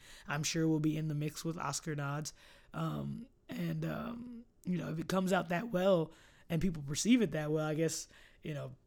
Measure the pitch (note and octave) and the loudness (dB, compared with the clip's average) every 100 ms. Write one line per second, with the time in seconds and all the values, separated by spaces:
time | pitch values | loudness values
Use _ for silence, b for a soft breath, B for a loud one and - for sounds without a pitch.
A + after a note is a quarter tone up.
0 | B B - C#3+ D3+ E3 D#3+ D#3 D#3 D#3 | B B -4 -2 0 2 4 4 4 2
1 | D#3 D3 D3+ - E3 E3 C#3 C3+ E3 D3 | 0 -2 -2 -4 -6 -4 -2 -4 -4 -4
2 | C#3+ D3 D3+ B B B B E3 D#3+ D3 | -2 -4 -6 B B B B -6 -4 -4
3 | C#3 C#3 A#3 _ - - E3+ D#3+ D#3+ D#3 | -4 -6 -10 _ -10 -6 -4 -2 -2 -4
4 | - A#3+ A#3+ A#3 - _ - F3 D3+ D#3 | -6 -8 -12 -14 -18 _ -4 -2 -2 -4
5 | D3+ F#3 F#3 F#3 E3 F3 A#3 F3+ F#3+ F3+ | -2 0 2 2 2 -2 0 2 6 6
6 | D#3+ B B B - E3 F#3 D#3+ C#3+ D3+ | 4 B B B -4 0 2 0 -4 0
7 | G3+ B3+ D#3+ D#3 D3+ D#3 D#3 D#3 D#3+ - | 6 6 6 0 0 0 0 2 0 0
8 | - B B B - C#3+ C3 B2 | -8 B B B -8 -8 -8 -12